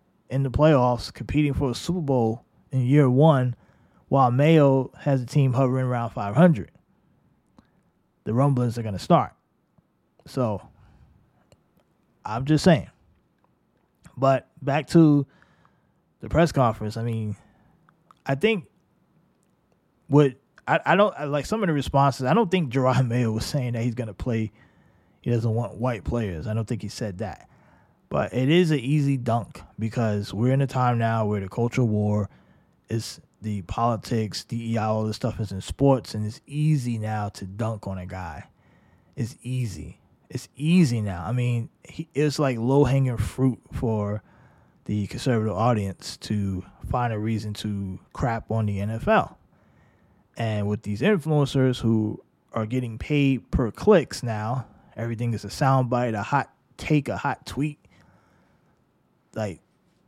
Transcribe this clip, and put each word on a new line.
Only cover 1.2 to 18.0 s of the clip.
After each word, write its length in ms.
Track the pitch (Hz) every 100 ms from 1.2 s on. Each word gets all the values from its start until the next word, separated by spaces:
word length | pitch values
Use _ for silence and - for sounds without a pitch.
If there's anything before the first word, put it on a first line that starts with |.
| 107 143 147 135
for 160 | 139
a 40 | 120
Super 260 | - 180
Bowl 440 | 143 131 113 113 _ _ _
in 120 | 131
year 280 | 123 147 135
one, 460 | 127 160 139 127 120 _ _ _ _ -
while 220 | 135 127
Mayo 600 | 123 151 160 143 135 127 -
has 240 | - 135
a 40 | 120
team 280 | 147 135 123
hovering 320 | 131 131 127
around 240 | 123 117
five 260 | - 101 107
hundred? 340 | 180 120 85 _ _ _ _ _ _ _ _ _ _ _ _ _ _ _ -
The 100 | 117
rumblings 420 | 143 127 123 117
are 60 |
gonna 160 | 110 95
start. 340 | - 165 117 - _ _ _ _ _ _ _ _ -
So, 340 | - 120 98 - _ - - _ _ _ _ _ _ _ _ _ _ _ _
I'm 220 | - 110 131
just 180 | 151
saying. 280 | 190 143 95 - _ _ _ _ _ _ _ _ _ _ - -
But 320 | 135 131 - -
back 280 | 131 143 156
to 380 | 170 156 147 139 _ _ _ _ _ _ _ _ _
the 80 | 117
press 240 | 147 165
conference, 460 | - 120 110 107 107
I 40 |
mean, 320 | 117 113 107 101 _ _ _ _ _ _